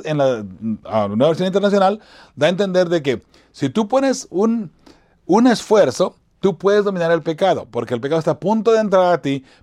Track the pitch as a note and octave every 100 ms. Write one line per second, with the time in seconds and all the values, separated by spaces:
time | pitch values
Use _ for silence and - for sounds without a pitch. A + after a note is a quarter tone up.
0 | G3+ D3+ C#3 A#2 G2+ F2+ A2 G#2 - G#2+
1 | G2+ G#2+ C#3+ E3 F#3 F#3+ G3+ G3 F#3+ G#3+
2 | - - - - D3 F#3 G3+ F3+ F3+ E3+
3 | C#3 A#2 _ _ _ - C#3 D#3+ G#3+ C4+
4 | C4+ C4 - E3+ A3 A#3 F3+ _ _ _
5 | _ _ - G3+ B3+ A3+ - G#3+ D3+ A#2
6 | F#3+ - _ _ F#3+ G3 F#3+ G#3 G3+ F#3
7 | E3+ E3+ D#3 D#3 F#3+ D3 - A2+ A#2 B2
8 | C#3 D#3+ D#3+ D3+ F3 A3 A3 A3 G#3+ F#3+
9 | F3+ F3 C#3+ C#3 - _